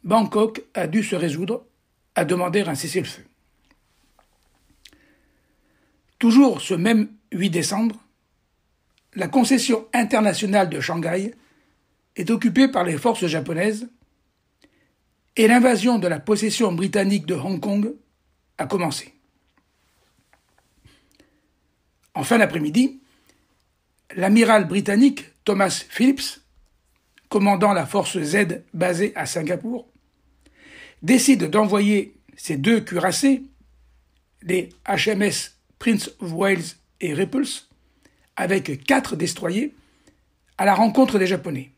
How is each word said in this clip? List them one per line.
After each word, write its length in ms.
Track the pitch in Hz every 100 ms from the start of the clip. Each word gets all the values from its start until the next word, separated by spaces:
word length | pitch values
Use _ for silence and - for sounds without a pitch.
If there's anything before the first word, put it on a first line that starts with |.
Bangkok 600 | 165 220 190 208 220 - -
a 140 | - 160
dû 160 | 202
se 120 | - 180
résoudre 500 | 165 147 185 247 _ _ _ _ _ -
à 100 | 156
demander 360 | 180 180 202
un 140 | 185 139
cessez-le-feu. 480 | 165 185 135 - - _ _ _ _ _ _ _ _ _ _ _ _ _ _ _ - _ _ _ _ _ _ _ _ _ _ _ _ _
Toujours 420 | 233 233 269 196
ce 120 | -
même 360 | 180 196 220 214 - _
huit 180 | 180 190
décembre, 460 | 165 151 202 226 214 _ _ _ _ _ _ _ _ _ _ _
la 140 | 196 170
concession 600 | 269 240 269 - 220 -
internationale 760 | 240 214 233 214 - 208 202 185
de 100 | 143
Shanghai 540 | 131 170 160 180 202 - _ _ _ _ _ _ _ -
est 160 | 175
occupée 360 | 226 233 180 269
par 160 | 208
les 140 | 180 147
forces 300 | 240 226 175
japonaises 600 | 156 139 165 208 214 240 _ _ _ _ _ _ _ _ _ _ _ _ _ _ -
et 120 | 220
l'invasion 520 | 247 247 214 233 233
de 80 | 175
la 120 | 151
possession 540 | - 208 214 - 214
britannique 540 | 170 190 202 196 202 151
de 80 | 170
Hong 240 | 151 190
Kong 340 | 208 202 220 - _ _ _ _ _ -
a 80 | -
commencé. 480 | 196 165 131 - _ _ _ _ _ _ _ _ _ _ _ _ _ _ _ _ _ _ _ _ _ _ _ _ _ _ _ _ _ _ -
En 80 |
fin 160 | - 233
d'après-midi, 600 | 202 165 151 175 262 - _ _ _ _ _ _ _ _ _ _ _ -
l'amiral 520 | 190 220 226 214 170
britannique 580 | 190 202 208 277 - - _
Thomas 400 | - 196 190 - -
Phillips, 520 | - 254 277 - - _ _ _ _ _ _ _ _ _
commandant 440 | 208 202 190 208
la 120 | 190 139
force 340 | 202 - 185
Z 440 | 151 202 185 - _
basée 420 | 160 180 170 202 -
à 120 | -
Singapour, 600 | 175 151 135 220 240 - _ _ _ _ _ _ _ - - - _
décide 400 | 160 247 269 240
d'envoyer 720 | 160 202 208 202 208 208 - _ _ -
ses 220 | - 147
deux 240 | 175 226
cuirassés, 600 | 220 175 185 - 277 262 - _ _ _ _ _ _ _ _ _
les 280 | 175 180 - _ -
H 240 | 196 214
M 100 | 202
S 380 | 208 - - _ _ _
Prince 320 | 233 208 - _
of 120 | 175
Wales 320 | 165 196 185 151 - _ _
et 140 | 180
Repulse, 560 | 147 190 269 269 - _ _ _ _ _ _ _ -
avec 480 | 180 196 135 135 -
quatre 300 | 269 269 151
destroyers, 600 | 170 - 170 196 294 _ _ _ _ _ _ _ _ -
à 80 | 196
la 80 |
rencontre 460 | 190 226 - 262 208
des 80 | 185
Japonais. 420 | 190 175 135 -